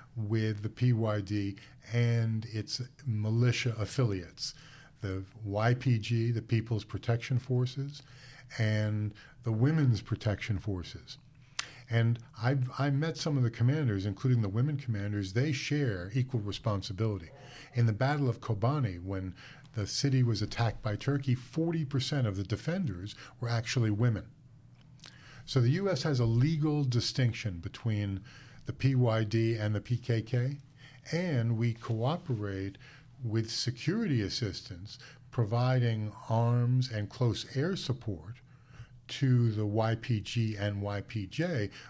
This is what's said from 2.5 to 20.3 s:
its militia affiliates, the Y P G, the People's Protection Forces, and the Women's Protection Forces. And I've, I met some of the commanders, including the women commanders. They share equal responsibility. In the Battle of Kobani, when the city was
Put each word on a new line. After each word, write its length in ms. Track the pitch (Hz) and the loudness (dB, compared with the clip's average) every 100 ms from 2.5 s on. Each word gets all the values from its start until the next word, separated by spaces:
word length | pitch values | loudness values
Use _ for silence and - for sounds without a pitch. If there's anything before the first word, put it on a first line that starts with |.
its 300 | 107 104 - 123 - 131 | -6 -6 -6 -8 -8 -4
militia 640 | 107 107 117 123 - 120 110 | -2 2 4 4 2 0 -2
affiliates, 760 | 101 - 113 95 85 - - - - - - - | -2 0 0 0 -6 -10 -12 -12 -18 -20 -20 -8
the 220 | 101 95 95 - | -6 -4 -8 -10
Y 300 | 107 101 117 | -4 2 4
P 240 | 127 131 113 | 4 2 2
G, 320 | 104 117 117 | 2 0 0
the 120 | 113 | -2
People's 400 | 110 113 113 107 | 0 0 2 -2
Protection 560 | - 98 - 117 - 123 | -4 -6 -2 -2 0 -2
Forces, 640 | - 123 123 135 139 - - - - - - - | 0 0 0 -4 -8 -10 -18 -20 -20 -20 -8 0
and 560 | 107 107 107 107 107 - - - | 2 2 2 0 -2 -6 -18 -8
the 80 | 113 | -2
Women's 500 | 110 135 160 131 104 | 2 4 4 4 2
Protection 560 | - 104 107 95 - 95 | 0 -2 0 -2 -2 -4
Forces. 640 | 104 92 82 - - - - - - - - - - | -2 -6 -6 -12 -16 -20 -20 -20 -16 -12 -12 -12 -2
And 300 | 117 117 117 - - | 2 4 2 -4 -2
I've, 280 | 117 143 123 - | 0 2 0 0
I 100 | 143 | 0
met 260 | 139 160 160 | 2 0 -2
some 220 | 165 139 | 0 2
of 60 | |
the 60 | 120 | 2
commanders, 560 | - 123 147 131 98 101 | 2 2 4 2 0 -2
including 360 | 98 131 120 | 0 2 4
the 80 | 101 | 2
women 280 | 110 143 139 | 2 0 0
commanders. 560 | 120 104 101 104 95 | -2 -2 -2 -2 -2
They 180 | 107 151 | 0 0
share 600 | 123 - 147 131 92 92 | -2 -2 0 0 -2 -2
equal 280 | 120 127 117 | -2 0 -2
responsibility. 880 | 101 - 113 101 - 95 110 95 80 - - - - 120 | -2 -2 -2 -2 -2 -2 0 -2 -8 -18 -20 -20 -4 2
In 100 | 117 | 2
the 80 | |
Battle 340 | 101 135 147 131 | 4 2 2 0
of 140 | - | 0
Kobani, 600 | - 104 120 151 110 87 | -2 0 2 2 0 -2
when 320 | 95 95 95 - - - - 110 | -4 -4 -4 -8 -16 -20 -10 -6
the 100 | 98 | -4
city 380 | - 139 131 | 0 2 4
was 180 | 117 | 4